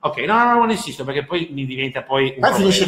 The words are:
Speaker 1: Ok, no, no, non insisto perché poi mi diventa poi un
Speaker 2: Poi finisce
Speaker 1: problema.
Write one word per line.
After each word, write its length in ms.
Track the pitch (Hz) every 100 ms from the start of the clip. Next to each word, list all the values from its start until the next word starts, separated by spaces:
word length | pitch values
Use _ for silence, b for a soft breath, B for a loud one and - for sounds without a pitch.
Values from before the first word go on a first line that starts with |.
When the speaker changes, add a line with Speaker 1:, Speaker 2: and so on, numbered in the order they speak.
Speaker 1:
Ok, 180 | 156 -
no, 240 | 143 220
no, 100 | 240 240
non 100 | 233
insisto 340 | 214 - 127
perché 200 | 135 139 139
poi 220 | 175 165
mi 140 | 139 135
diventa 360 | 131 135 127
poi 300 | - 135 135 131
un 40 |
Speaker 2:
Poi 120 | 214
finisce 300 | 233 196
Speaker 1:
problema. 20 | 185